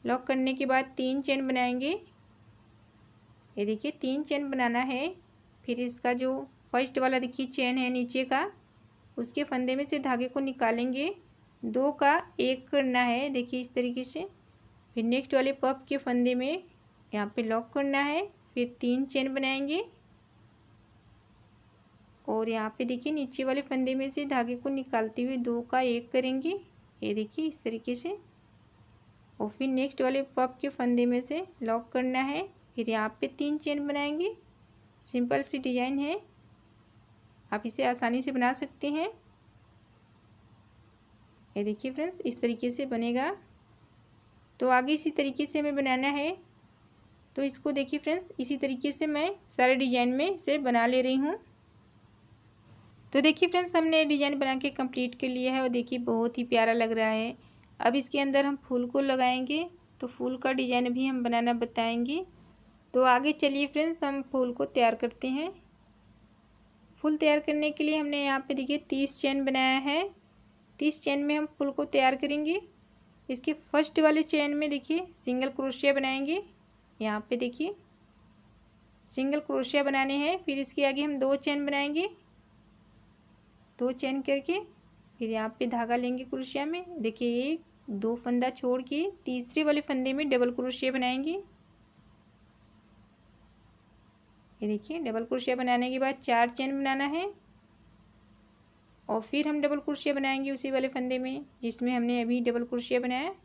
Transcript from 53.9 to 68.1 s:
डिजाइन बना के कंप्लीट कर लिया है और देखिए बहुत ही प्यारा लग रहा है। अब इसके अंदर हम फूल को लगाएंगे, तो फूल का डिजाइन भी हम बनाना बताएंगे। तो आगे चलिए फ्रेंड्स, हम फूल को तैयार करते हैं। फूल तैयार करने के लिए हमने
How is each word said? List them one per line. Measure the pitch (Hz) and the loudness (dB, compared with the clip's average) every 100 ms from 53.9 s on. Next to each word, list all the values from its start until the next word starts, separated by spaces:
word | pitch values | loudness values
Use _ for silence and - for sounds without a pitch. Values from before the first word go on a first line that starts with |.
| 320 | 4
डिजाइन | 311 294 285 277 | 4 2 2 2
बना | 269 262 | 0 0
के | 277 | -2
कंप्लीट | 277 254 254 247 | -2 -4 -2 -2
कर | 247 262 | -2 -4
लिया | 254 254 | 0 0
है | 262 | 0
और | 254 | 0
देखिए | 240 240 254 | 0 -2 -4
बहुत | 240 226 233 240 | 0 0 0 -2
ही | |
प्यारा | 240 233 226 | 2 4 4
लग | 226 226 | 4 2
रहा | 226 220 | 2 2
है। | 220 233 254 - - - - | 2 -2 -6 -18 -20 -20 0
अब | 233 | 2
इसके | 269 254 285 | 2 0 0
अंदर | 277 277 | 2 4
हम | 277 277 | 2 -2
फूल | - 247 247 | -2 -2 2
को | 277 | 2
लगाएंगे, | 277 262 247 254 254 302 349 - - - | 2 4 2 2 0 -2 -4 -10 -20 -10
तो | 247 | -10
फूल | - 247 262 | -4 -4 0
का | 262 | 0
डिजाइन | 262 254 247 247 | 0 2 2 2
भी | 247 | 0
हम | 269 254 | 0 0
बनाना | 240 233 233 | 0 2 2
बताएंगे। | 233 240 233 226 233 240 320 370 - - - - - _ | 2 0 0 0 0 0 -2 -4 -14 -20 -20 -20 -20 _
तो | 254 | 4
आगे | 254 247 285 | 6 6 4
चलिए | 302 285 277 285 | 4 2 2 0
फ्रेंड्स, | 294 320 330 | 2 0 0
हम | 285 277 | -2 -2
फूल | 262 262 247 | -2 0 0
को | 240 - | 0 -2
तैयार | 262 233 | 4 4
करते | 226 240 - 262 | 4 -4 -4 -4
हैं। | 269 339 392 - _ - _ - - - _ _ _ - _ - - | -2 -4 -8 -20 _ -20 _ -20 -20 -20 _ _ _ -20 _ -20 -2
फूल | 302 302 | 0 4
तैयार | 311 302 | 4 4
करने | 302 302 302 | 2 0 0
के | 302 | 0
लिए | 302 311 | 0 0
हमने | 294 | 0